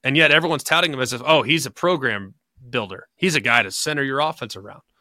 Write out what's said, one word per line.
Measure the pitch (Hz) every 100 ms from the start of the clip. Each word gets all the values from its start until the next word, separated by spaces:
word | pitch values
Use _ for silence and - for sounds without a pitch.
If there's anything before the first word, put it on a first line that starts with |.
And | 131 147
yet | 151
everyone's | 151 165 147
touting | - 160 175
him | 135
as | 120
if, | 120 127
"Oh, | 156
he's | 117 160 135
a |
program | - 175 170 127 104 98 - _ _ 123
builder. | 123 101 95 - -
He's | 180 151
a |
guy | 117 120
to | 98
center | - 151 147
your | 139 135
offense | 156 160 117 -
around." | 98 - _ _